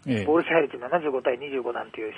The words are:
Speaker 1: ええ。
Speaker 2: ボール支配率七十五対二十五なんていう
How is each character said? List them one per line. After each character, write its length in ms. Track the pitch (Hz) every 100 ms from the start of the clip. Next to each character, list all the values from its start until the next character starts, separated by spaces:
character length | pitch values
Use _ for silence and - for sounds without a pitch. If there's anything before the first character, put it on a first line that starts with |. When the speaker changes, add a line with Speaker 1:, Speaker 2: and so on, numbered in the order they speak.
| 135
Speaker 1:
え 140 | 113
え。 40 | 98
Speaker 2:
ボ 100 | 165
ー 20 |
ル 60 |
支 60 | 170
配 100 | 165
率 140 | 143 123
七 240 | 123 170
十 80 | 151
五 120 | 131
対 160 | 139 123
二 120 | 143
十 120 | 135
五 120 | 120
な 100 | 120
ん 60 | 110
て 80 | -
い 100 |
う 40 | 107